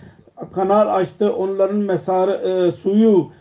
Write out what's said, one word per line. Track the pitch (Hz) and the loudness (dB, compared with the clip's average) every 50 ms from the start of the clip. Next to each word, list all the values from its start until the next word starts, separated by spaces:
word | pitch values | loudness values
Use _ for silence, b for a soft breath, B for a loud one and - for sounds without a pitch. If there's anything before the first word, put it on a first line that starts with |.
| B B B B B _ _ - - - - | B B B B B _ _ -18 -18 -10 -6
kanal | 185 190 190 202 214 208 - - | -4 0 2 2 2 2 2 0
açtı. | 185 - - - - 214 202 | -2 -2 -4 -4 -2 -2 -2
Onların | - - 190 196 196 190 196 190 208 208 | 0 -2 -4 -4 -2 -2 -2 0 0 -2
mezarı, | 202 196 180 165 - 190 185 185 185 202 | -2 -2 -4 -4 -2 -2 -2 0 0 0
e, | 190 - - 190 185 185 180 175 | -2 -2 -4 -4 -2 0 0 0
suyu | - - - 190 202 214 226 226 208 180 151 B B B | -2 -2 -2 0 2 4 4 4 4 4 2 B B B